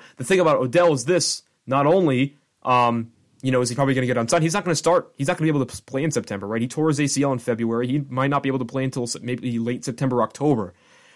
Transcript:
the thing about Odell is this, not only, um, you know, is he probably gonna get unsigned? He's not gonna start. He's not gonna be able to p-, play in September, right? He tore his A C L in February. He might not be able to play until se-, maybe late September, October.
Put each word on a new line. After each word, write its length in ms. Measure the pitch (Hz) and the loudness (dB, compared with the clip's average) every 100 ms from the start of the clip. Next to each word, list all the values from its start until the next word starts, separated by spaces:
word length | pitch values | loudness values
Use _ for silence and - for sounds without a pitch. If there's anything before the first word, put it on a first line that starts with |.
| - - | -6 -12
the 80 | |
thing 160 | 127 190 | 0 2
about 180 | 165 139 | 4 2
Odell 340 | 127 160 175 | 2 4 4
is 120 | 139 | 4
this, 380 | 123 175 - - - _ - | 2 0 0 -4 -10 _ -2
not 200 | 139 143 | 2 4
only, 520 | 190 165 127 139 - _ _ | 4 4 2 0 -4 _ _
um, 500 | 131 123 120 117 113 _ _ _ | 0 2 4 0 -4 _ _ _
you 80 | 131 | 0
know, 100 | 127 | 0
is 80 | 117 | 0
he 60 | |
probably 200 | 120 139 | 0 0
gonna 120 | 131 127 | 2 0
get 100 | 123 | 0
unsigned? 280 | 117 170 | 2 2
He's 100 | 160 | 2
not 100 | 202 | 0
gonna 120 | 175 160 | -2 0
start. 360 | 165 175 - - | 2 2 0 -4
He's 120 | 180 | -4
not 80 | - | 0
gonna 160 | 156 | 0
be 60 | 147 | 0
able 80 | 123 | -2
to 100 | - | -6
p-, 60 | - | -8
play 180 | 135 | -4
in 80 | 160 | -2
September, 340 | 123 - 101 101 | -2 -4 -8 -6
right? 160 | 113 | -4
He 60 | 127 | -4
tore 200 | 151 156 | -2 0
his 120 | 143 | 2
A 60 | 143 | 0
C 140 | 135 | 0
L 100 | 139 | 0
in 60 | 127 | -2
February. 500 | - 117 117 117 123 | -2 -2 -2 -2 -2
He 100 | 143 | -2
might 320 | 139 127 139 | -4 -2 0
not 120 | 143 | 0
be 60 | 135 | -2
able 120 | 131 | -2
to 40 | |
play 200 | 120 135 | -4 -4
until 220 | 131 131 120 | -4 -4 -6
se-, 140 | - | -8
maybe 360 | 120 123 131 117 | -6 -6 -4 -4
late 260 | 117 123 | -4 -4
September, 380 | - 113 131 123 | -8 -4 -2 0
October. 500 | 110 - 147 120 90 - _ _ _ | 0 0 0 0 -2 -10 _ _ _